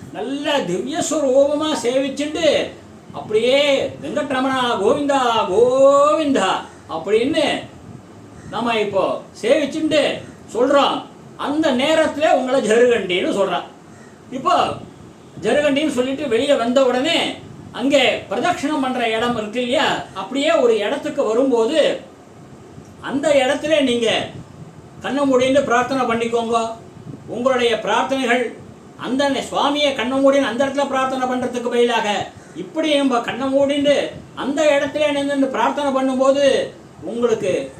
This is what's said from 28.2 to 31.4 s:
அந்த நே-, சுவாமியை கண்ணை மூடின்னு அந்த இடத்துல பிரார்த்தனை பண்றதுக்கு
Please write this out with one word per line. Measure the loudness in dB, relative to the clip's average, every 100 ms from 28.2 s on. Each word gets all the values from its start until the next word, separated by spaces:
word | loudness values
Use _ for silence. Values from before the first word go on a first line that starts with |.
| 0 0 -2 -8 -18 -20 -20 -12 -4
அந்த | -2 0
நே-, | -2 -4
சுவாமியை | -2 0 0 0 0
கண்ணை | -2 2
மூடின்னு | 4 4 0
அந்த | 0
இடத்துல | -2 -2 -2
பிரார்த்தனை | -2 -2 -2 -2
பண்றதுக்கு | -2